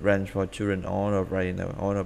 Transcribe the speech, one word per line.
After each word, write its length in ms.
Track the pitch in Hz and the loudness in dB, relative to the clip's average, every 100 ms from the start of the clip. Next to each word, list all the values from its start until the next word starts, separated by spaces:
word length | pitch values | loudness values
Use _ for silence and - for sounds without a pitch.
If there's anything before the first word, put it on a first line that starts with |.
range 300 | 98 98 98 | 2 2 2
for 140 | 98 95 | -2 -2
children 360 | - 101 98 | 0 0 0
all 320 | 92 98 101 | -2 -2 2
of 220 | 98 92 95 | 0 0 0
age, 180 | 92 92 92 - | 0 -2 -4 -2
all 160 | 98 | -2
of 80 | 101 | -2